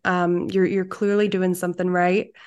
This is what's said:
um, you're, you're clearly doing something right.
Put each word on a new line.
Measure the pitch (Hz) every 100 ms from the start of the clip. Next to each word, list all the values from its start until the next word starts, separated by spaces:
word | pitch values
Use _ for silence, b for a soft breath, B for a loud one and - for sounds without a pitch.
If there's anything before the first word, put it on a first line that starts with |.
| 190
um, | 180 175 175 -
you're, | 190 185
you're | 196 185
clearly | - 202 202 208
doing | 196 185 180
something | 180 180 180
right. | 180 180 190 - B